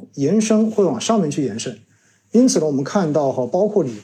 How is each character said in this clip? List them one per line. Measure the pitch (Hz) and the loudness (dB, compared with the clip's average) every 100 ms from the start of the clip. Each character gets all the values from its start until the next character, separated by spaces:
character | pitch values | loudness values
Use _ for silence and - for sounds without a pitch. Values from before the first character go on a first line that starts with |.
| - | -14
延 | - 139 214 | -4 0 0
伸 | 214 214 220 | 2 2 2
会 | 214 | 2
往 | 185 131 | 0 0
上 | - 226 | 0 0
面 | 151 | 0
去 | 147 | -2
延 | 127 110 | -4 -6
伸。 | 131 110 _ _ _ _ _ | -10 -12 _ _ _ _ _
因 | 226 254 | 2 4
此 | 170 | 2
呢， | 156 | 0
我 | |
们 | 135 | -2
看 | 139 202 160 | -2 -2 0
到 | 151 135 | 0 0
哈， | 127 123 | -2 -2
包 | 180 208 | 0 2
括 | 208 | 0
锂 | 139 104 | -2 -6